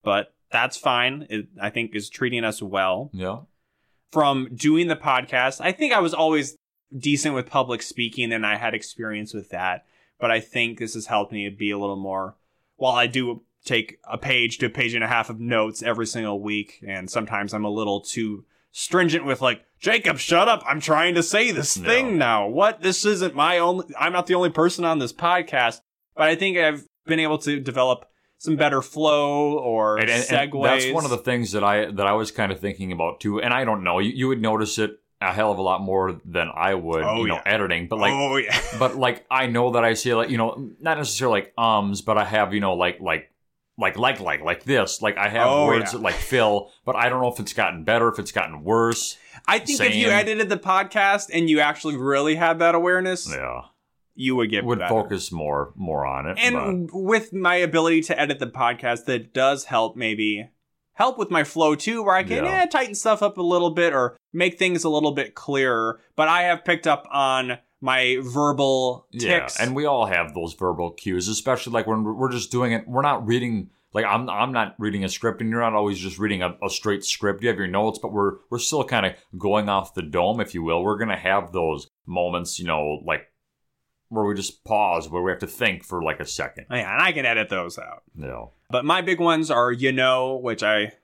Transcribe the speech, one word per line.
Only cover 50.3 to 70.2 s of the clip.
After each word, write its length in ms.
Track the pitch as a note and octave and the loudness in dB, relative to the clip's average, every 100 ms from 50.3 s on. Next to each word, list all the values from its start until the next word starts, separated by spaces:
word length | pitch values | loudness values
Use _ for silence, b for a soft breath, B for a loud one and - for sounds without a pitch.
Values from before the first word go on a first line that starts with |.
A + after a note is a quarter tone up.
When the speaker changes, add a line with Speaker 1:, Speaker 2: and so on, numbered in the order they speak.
| G#3+ G3+ | -2 -2
Speaker 1:
the 100 | G3 | -2
podcast 720 | F#3+ F#3 G3 G#3+ G3 G3+ - | 2 0 2 2 2 2 0
and 160 | E3 E3 | 0 4
you 100 | D3+ | 4
actually 380 | D3 D3+ D#3 C#3 | 4 0 -6 -4
really 380 | C3+ C#3 D3 | 0 2 2
had 240 | D#3+ E3 E3 | 2 2 4
that 140 | E3+ | 4
awareness, 560 | E3+ F3 F#3 F#3 F3+ - | 4 2 2 0 -4 -6
Speaker 2:
Yeah. 340 | C2+ B1+ B1 - _ _ _ _ - | -6 -6 -8 -12 _ _ _ _ -4
Speaker 1:
You 140 | C3 | 0
would 140 | B2+ A2 | 2 2
get 160 | G#2+ | 0
Speaker 2:
Would 140 | A#2 A#2 | 0 0
Speaker 1:
better. 100 | F2 | 2
Speaker 2:
focus 420 | A2+ G#2 F#2+ - | 0 0 -4 -4
more, 400 | E2+ D2+ D2 C#2+ - | -6 -2 -2 -4 -6
more 280 | E2+ D2+ | -4 -2
on 200 | C#2 C2+ D2+ | -2 -4 -4
it, 100 | G3 | 0
Speaker 1:
And 480 | B3 B3 C3 F3+ E3 | 0 0 -2 -4 -6
Speaker 2:
but 80 | F3+ | -6
Speaker 1:
with 320 | F#3+ A3 A3 | 0 0 0
my 240 | F#3 F3+ | -2 2
ability 460 | F3+ E3+ E3 E3 E3 | 2 2 2 4 2
to 180 | D#3 D#3 | 2 -2
edit 200 | D3 C#3 | 0 -2
the 80 | A#2+ | -6
podcast, 580 | B2+ A#2+ A#2+ B2 A#2 | 0 0 0 -4 -4
that 280 | B2+ B2 A2+ | -2 -4 -2
does 300 | C3 C3+ C#3 | 2 2 2
help 300 | - B2 A2+ | 0 0 0
maybe 540 | A#2 A2+ G#2+ G#2+ G#2 A2+ _ _ _ _ | -2 -4 0 0 -2 -8 _ _ _ _
help 240 | - A#3+ B3 | 0 0 0
with 140 | G3 | -2
my 140 | E3+ | 0
flow 280 | C#3+ D#3+ D#3 | 0 2 2
too, 280 | D3+ - A#3 | 4 -2 0
where 120 | G3+ | 2
I 80 | F#3 | 2
can, 200 | F#3+ - | 2 -2
Speaker 2:
Yeah. 200 | F4+ F#4+ | 0 2
Speaker 1:
eh, 20 | |
tighten 300 | F4 D4 B3+ | 2 0 -2
stuff 280 | G3+ A#3 G#3+ | -2 0 2
up 140 | G3+ G3 | 0 0
a 40 | |
little 280 | F3 F3+ F3 | 0 2 2
bit 240 | D#3+ E3+ | 2 2
or 240 | C#3 B2 - _ | 2 0 -2 _
make 260 | E3 F3+ E3+ | -2 -2 2
things 240 | F#3 F3 | 0 2
a 60 | E3 | 0
little 240 | D3+ D3+ | 2 2
bit 220 | C#3 C3 | 0 -6
clearer. 680 | - - C#3 C3 A#2 A2+ A2+ b - | -8 -4 0 2 2 -2 -4 b 0
But 100 | D#3 | 4
I 140 | F3 | 4
have 220 | F3 E3+ | 2 0
picked 200 | - E3+ | 0 0
up 220 | E3 D3 - | 2 0 0
on 500 | C#3 C3+ C3 B2+ A#2+ _ _ | 0 2 2 -2 -6 _ _
my 380 | C3 C3 B2 B2+ | 0 2 2 0
verbal 840 | B2+ C3 D3 C#3 C#3 C3 B2+ B2 _ | -2 0 2 2 2 4 2 -2 _
Speaker 2:
Yeah, 280 | A#2 A2+ F3 | -4 0 0
Speaker 1:
tics. 180 | B1+ - | 0 -2
Speaker 2:
and 160 | A#2+ | -2
we 120 | C3+ | 0
all 200 | D3 C3+ G#2+ | 0 2 2
have 260 | F2 | 0